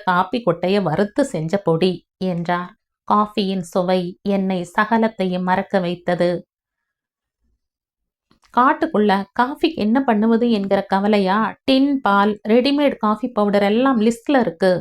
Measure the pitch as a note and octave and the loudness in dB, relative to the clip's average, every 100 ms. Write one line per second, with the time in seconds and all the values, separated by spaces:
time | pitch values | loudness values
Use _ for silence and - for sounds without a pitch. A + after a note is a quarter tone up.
0 | - F3+ F#3 B3 G#3 E3 F3+ G3+ F3 G3 | 0 0 -2 -2 -2 -2 0 0 0 0
1 | G#3 - C4+ E3 D#3+ G3 - D#3+ F#3 F3 | -2 -2 -2 -4 -4 -2 -2 0 0 -2
2 | - _ F#3 E3+ E3+ F3 F3+ - _ _ | -10 _ -6 -4 -4 -4 -6 -16 _ _
3 | - G#3 G#3 A3 F#3+ F#3+ E3+ G3 F3 F#3 | -2 0 0 -2 -4 -4 -4 -4 0 -2
4 | F3+ - G3+ G3 F#3+ F#3 F3 - G#3 A3+ | -2 -6 -4 -2 -2 -4 -4 -2 0 0
5 | A3+ - F#3+ F3+ F#3 F#3 G3 G3 F3 F3 | 0 -2 -4 -2 -2 -2 0 -2 -2 -4
6 | - F3+ F3 F3 - _ _ _ _ _ | -4 -2 0 -2 -8 _ _ _ _ _
7 | _ _ _ _ _ _ _ _ _ _ | _ _ _ _ _ _ _ _ _ _
8 | _ _ _ _ _ - C4 D4+ D#4+ G#3 | _ _ _ _ _ 0 2 0 -2 0
9 | G#3 F#3+ G3 - B3+ D4 - - G#3 A#3+ | 2 0 -2 -2 -2 -2 -4 -2 0 0
10 | C4+ G#3 A3+ A3+ A#3+ G#3+ G3 G3 G3 F#3+ | 2 2 2 2 2 0 0 -2 0 0
11 | G3+ G#3 F#3+ G3+ G#3 F#3 - C4 C#4 C4+ | 2 2 2 0 -2 -4 0 2 2 0
12 | G3+ G3+ G#3 G#3 - A#3 C#4 C#4+ C#4+ - | 2 2 2 -2 0 2 2 2 0 0
13 | G#3+ A3 C4 A#3 G#3 G3+ G3+ G#3+ C4+ A#3+ | -2 -2 -2 -2 0 2 2 2 2 2
14 | A3 A#3 - C#4 A3+ - F#3+ F3+ | 2 0 0 0 0 0 0 0